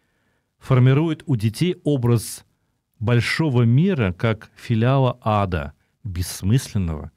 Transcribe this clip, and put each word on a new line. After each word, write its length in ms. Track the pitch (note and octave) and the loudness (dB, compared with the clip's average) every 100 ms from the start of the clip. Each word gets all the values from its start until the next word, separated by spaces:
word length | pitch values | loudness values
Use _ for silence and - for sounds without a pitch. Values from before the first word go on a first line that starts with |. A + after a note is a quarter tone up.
| _ _ _ _ _ _ | _ _ _ _ _ _
формирует 640 | - B2+ B2+ C3+ E3 D#3 - | 0 4 4 4 0 -4 -4
у 100 | A#2+ | -2
детей 420 | A2+ G#2+ E3+ E3+ | -2 -2 -4 -2
образ 600 | D3 C#3+ A#2+ A#2 - - _ _ _ _ _ - | -2 0 2 0 -2 -16 _ _ _ _ _ -6
большого 640 | G#2+ A#2+ - - D#3+ B2 | 0 0 0 -2 0 2
мира 500 | A#2 B2+ F#3+ D#3 G2 | 4 4 2 0 -2
как 380 | - A2+ A2 - _ | -2 -2 -4 -8 _
филиала 600 | - A2 A#2+ C3+ B2+ - | -4 0 2 2 0 -2
ада, 520 | A2+ G#2 G2 F2 D2 - _ _ | -2 0 0 -4 -6 -14 _ _
бессмысленного 1080 | G#2 F2 F2 - F#2 C3 - G2+ E2+ D2+ - | -12 -8 -8 -4 0 0 0 -4 -4 -6 -10